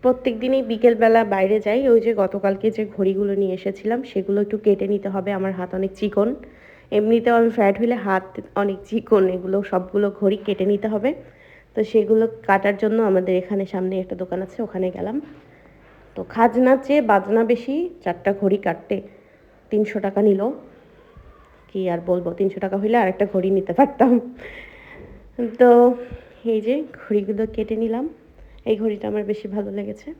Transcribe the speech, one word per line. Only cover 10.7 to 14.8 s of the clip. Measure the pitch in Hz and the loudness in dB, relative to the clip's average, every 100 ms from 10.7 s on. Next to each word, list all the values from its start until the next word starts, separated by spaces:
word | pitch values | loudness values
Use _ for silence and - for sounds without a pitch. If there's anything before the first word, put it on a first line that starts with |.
| 202 214 | 0 0
হবে। | 214 233 330 - _ - - _ | -2 -2 -4 -12 _ -20 -20 _
তো | - | -4
সেগুলো | 214 226 202 220 226 220 - | 0 2 4 2 2 -2 0
কাটার | 196 202 196 | 0 0 0
জন্য | 214 220 | 0 0
আমাদের | 214 190 185 185 | 2 0 0 -2
এখানে | 185 202 190 | -2 -6 -4
সামনে | 190 185 190 | -4 -4 -4
একটা | 185 185 | -6 -10
দোকান | 185 180 | -8 -8
আছে, | 190 - | -8 -8
ওখানে | 208 185 | -8 -4